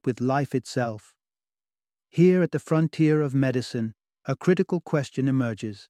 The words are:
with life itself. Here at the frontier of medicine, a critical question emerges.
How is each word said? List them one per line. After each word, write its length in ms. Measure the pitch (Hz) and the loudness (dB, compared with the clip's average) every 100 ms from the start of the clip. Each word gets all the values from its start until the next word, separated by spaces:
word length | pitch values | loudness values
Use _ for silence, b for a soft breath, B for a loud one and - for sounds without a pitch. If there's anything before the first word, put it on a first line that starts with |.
| - | -4
with 160 | 117 | -2
life 340 | 123 135 139 135 | 0 0 -2 -4
itself. 580 | - - 120 107 - _ _ _ _ _ _ _ _ _ _ | -4 -6 -6 -8 -16 _ _ _ _ _ _ _ _ _ _
Here 320 | - 180 185 | 4 4 4
at 100 | 165 | 2
the 80 | 143 | -2
frontier 640 | - 160 160 - 156 151 | 0 0 0 2 2 2
of 140 | 147 135 | 0 0
medicine, 580 | 135 127 117 123 113 - _ _ - | 0 0 -4 -6 -6 -8 _ _ -8
a 100 | 135 | -4
critical 440 | - 185 190 175 | 0 0 0 -4
question 480 | - 156 135 - 135 | -2 -4 -2 -2 0
emerges. 600 | 131 120 107 110 98 - | 0 -2 -4 -8 -10 -18